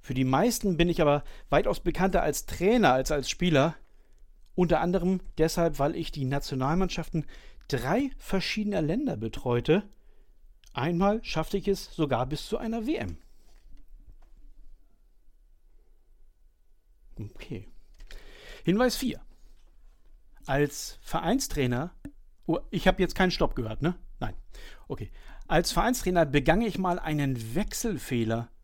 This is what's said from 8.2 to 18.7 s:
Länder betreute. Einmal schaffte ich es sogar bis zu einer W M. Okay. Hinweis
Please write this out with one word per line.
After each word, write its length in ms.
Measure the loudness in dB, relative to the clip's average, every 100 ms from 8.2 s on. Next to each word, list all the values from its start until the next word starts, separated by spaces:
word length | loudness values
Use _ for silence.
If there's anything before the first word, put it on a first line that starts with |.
| -2 -2 -2 -2 -2 0
Länder 340 | 0 0 -2 -4
betreute. 680 | -6 -4 0 0 4 2 2 -16 -20 -20 -20 -20 -20 -20 -12
Einmal 520 | -4 -2 2 2 2
schaffte 320 | -2 -4 -2 -2
ich 100 | 0
es 200 | -2 -4
sogar 320 | -2 0 2 0
bis 200 | -4 -4
zu 120 | -4
einer 280 | -4 -4 -2
W 80 | -2
M. 200 | -4 -8 -16 -20 -20 -20 -20 -18 -18 -20 -20 -20 -20 -20 -20 -18 -18 -20 -20 -20 -20 -20 -20 -20 -20 -20 -20 -20 -20 -20 _ -20 -20 _ -20 _ _ -20 _ _ -20 -14
Okay. 480 | -14 -14 -12 -12 -12 -18 -20 -20 -16 -16 -16 -20 -18 -6
Hinweis 300 | 0